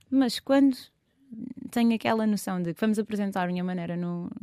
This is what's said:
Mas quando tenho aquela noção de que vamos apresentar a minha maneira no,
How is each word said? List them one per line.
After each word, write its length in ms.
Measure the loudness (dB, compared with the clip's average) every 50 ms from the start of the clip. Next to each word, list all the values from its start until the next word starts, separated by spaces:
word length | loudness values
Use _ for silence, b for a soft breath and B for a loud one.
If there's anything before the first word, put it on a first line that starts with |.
| b -2
Mas 300 | 2 2 2 2 0 -4
quando 380 | 0 4 6 6 6 6 4 0 -8 -20 _ _ _ _ _ _ _ _ -14 -12 -12 -12 -12 -12 -14 -6
tenho 260 | 0 2 4 4 2
aquela 320 | 2 2 0 0 2 2 0
noção 340 | 0 0 -2 -4 -4 -2
de 120 | -2 -4 -2
que 80 | -2
vamos 180 | 0 0 0 0
apresentar 440 | -2 -4 -2 -4 -4 -2 -2 -2 -2
a 40 | -2
minha 160 | -2 -2 -2
maneira 320 | -2 -4 -4 -4 -4 -4
no, 340 | -4 -4 -4 -4 -6 -6 -8 -10 -10